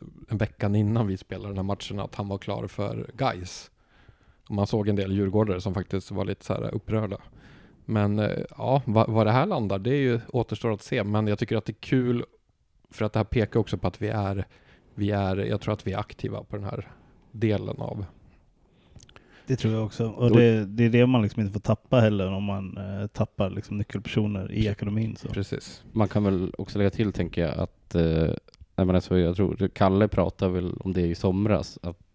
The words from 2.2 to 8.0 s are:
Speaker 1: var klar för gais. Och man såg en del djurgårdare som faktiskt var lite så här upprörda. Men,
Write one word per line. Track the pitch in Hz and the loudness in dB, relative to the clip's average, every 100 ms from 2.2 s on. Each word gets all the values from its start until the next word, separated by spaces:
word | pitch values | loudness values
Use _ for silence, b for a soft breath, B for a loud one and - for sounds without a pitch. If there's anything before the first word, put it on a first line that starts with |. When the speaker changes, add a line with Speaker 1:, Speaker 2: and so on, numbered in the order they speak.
| 101 | -8
Speaker 1:
var | 98 | -8
klar | - 107 107 | -6 -6 -6
för | - 104 113 117 | -6 -6 -6 -10
gais. | - 135 92 90 - - _ b b b b b b - | -4 -2 -2 -10 -14 -18 _ b b b b b b -6
Och | 104 | -2
man | 101 | 0
såg | 113 104 | 0 2
en | 101 | 0
del | 95 | 0
djurgårdare | 98 98 104 107 92 | 0 2 2 2 0
som | 98 | -2
faktiskt | 92 90 95 - | -4 -4 -6 -6
var | 98 98 | -6 -6
lite | 98 - | -6 -6
så | |
här | 107 110 104 | -4 -4 -6
upprörda. | - 110 104 98 - B B B B B - | -4 -4 -2 -8 -12 B B B B B -2
Men, | 110 | 0